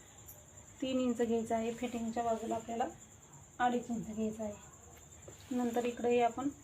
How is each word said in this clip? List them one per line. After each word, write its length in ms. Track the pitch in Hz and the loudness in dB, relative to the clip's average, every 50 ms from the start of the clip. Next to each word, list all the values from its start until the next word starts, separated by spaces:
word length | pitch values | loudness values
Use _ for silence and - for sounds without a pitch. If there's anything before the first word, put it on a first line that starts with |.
| - - - - - - - - - - - - - - - - 269 | -20 -20 -20 -20 -18 -18 -18 -20 -20 -20 -20 -20 -20 -20 -10 -4 -2
तीन 180 | 262 254 254 | 0 2 2
इंच 200 | 254 247 233 233 | 4 4 4 2
घ्यायचं 340 | 240 220 233 226 220 - 233 | 2 2 2 2 2 2 2
आहे, 200 | 226 226 233 233 | 2 2 0 -2
फिटिंगच्या 480 | - 254 240 240 233 226 226 226 240 233 | -2 -4 -4 -2 -2 -4 -2 0 0 2
बाजूला 320 | 233 226 220 220 220 226 | 2 2 0 0 0 -2
आपल्याला 300 | 226 226 233 233 226 - - - - - - - - - - - - - - - - | -2 -2 -2 -2 -2 -2 -2 -4 -8 -16 -20 -20 -20 -20 -20 -20 -20 -20 -10 -2 2
अडीच 320 | 247 247 240 240 233 - | 2 4 4 2 0 -2
इंच 160 | 233 196 170 | -4 -4 -4
घ्यायचं 380 | 220 214 220 220 214 214 226 220 | -4 -4 -2 -2 -2 -2 -2 -6
आहे. 260 | 208 208 - - - - - - - - - - - - - - - - - - - | -6 -6 -8 -14 -18 -18 -20 -20 -20 -20 -20 -20 -20 -20 -20 -18 -18 -18 -16 -10 -4
नंतर 340 | 254 247 247 240 233 240 233 | -2 0 0 0 0 0 0
इकडेही 360 | 247 240 - 226 240 240 240 | 0 0 0 2 4 6 6
आपण 280 | 233 233 233 247 262 294 - - | 6 4 4 2 -2 -4 -4 -6